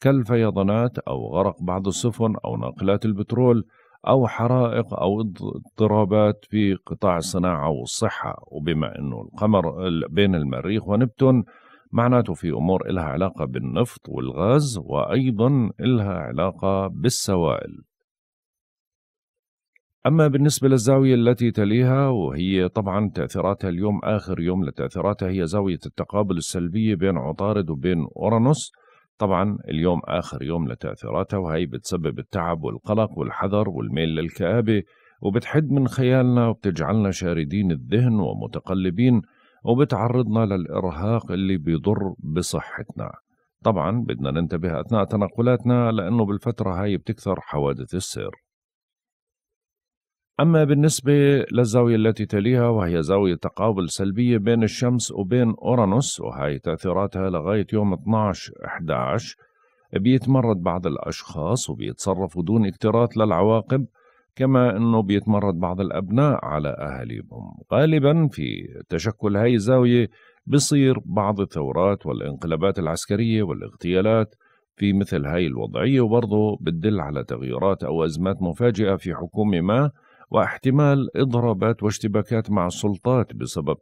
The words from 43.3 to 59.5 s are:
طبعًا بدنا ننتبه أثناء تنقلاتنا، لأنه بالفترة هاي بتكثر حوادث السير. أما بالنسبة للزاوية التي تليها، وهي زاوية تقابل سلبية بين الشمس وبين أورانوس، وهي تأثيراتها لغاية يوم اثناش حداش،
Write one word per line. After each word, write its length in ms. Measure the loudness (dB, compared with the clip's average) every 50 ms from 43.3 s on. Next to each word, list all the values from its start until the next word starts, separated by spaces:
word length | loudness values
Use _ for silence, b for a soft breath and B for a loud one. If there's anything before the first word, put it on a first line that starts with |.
| _ _ _ _ _ _ 0
طبعًا 400 | 0 0 2 0 -2 -2 -2 -2
بدنا 260 | -4 -4 -4 -4 -2
ننتبه 500 | -2 -2 -2 -2 -2 -4 -4 -4 -4 -4
أثناء 240 | -4 -2 0 0 0
تنقلاتنا، 880 | 0 0 -2 -2 -2 -2 0 0 2 0 2 2 2 2 2 2 0
لأنه 320 | 0 -2 -2 0 0 0 0
بالفترة 580 | 0 -2 -4 -4 -6 -6 -4 -4 -4 -4 -2
هاي 140 | -2 -2 -2
بتكثر 440 | -2 -4 -6 -10 -6 -4 -4 -4 -4
حوادث 540 | -6 -6 -4 -2 -2 -2 -2 -4 -8 -8 -8
السير. 360 | -8 -8 -8 -10 -10 -10 -10 -12 -16 _ _ _ _ _ _ _ _ _ _ _ _ _ _ _ _ _ _ _ _ _ _ _ _ _ _ _ _ _ _ _ _ _ _ _ _ _ _ _ 0
أما 240 | 2 4 4 4 4
بالنسبة 480 | 4 4 4 4 4 2 2 2 2 4 4 6 4 4 2 0 0
للزاوية 440 | 2 2 2 4 4 4 4 4 4
التي 300 | 4 4 2 2 0 -2
تليها، 420 | -2 0 0 2 2 2 4 4 4
وهي 340 | 2 2 2 2 0 0
زاوية 320 | 2 2 4 4 4 4 2
تقابل 560 | 0 -4 -8 -4 0 0 0 2 0 -2 -4
سلبية 480 | -4 -4 -4 -2 0 0 2 2 2 2
بين 240 | 2 2 2 2
الشمس 500 | 2 0 0 -2 0 0 0 0 -2 -4
وبين 420 | -4 -6 -2 0 2 2 2 2 0 -2
أورانوس، 580 | -2 0 2 2 4 4 2 2 0 -2 -6 -8
وهي 380 | -8 -8 -6 -4 -4 -4 -4 -4
تأثيراتها 720 | -4 -6 -6 -4 -4 -2 -2 -2 -2 -2 -4 -4 -4 -2
لغاية 360 | -4 -2 -2 -2 -2 -2 -2 -2
يوم 200 | 0 0 0 0
اثناش 600 | -2 -2 -2 0 0 0 0 0 -2 -6 -10 -16 -16 -14 -12
حداش، 720 | -12 -10 -8 -4 -4 -2 -2 -2 -2 -4 -4 -6 -8 -14 _ _ _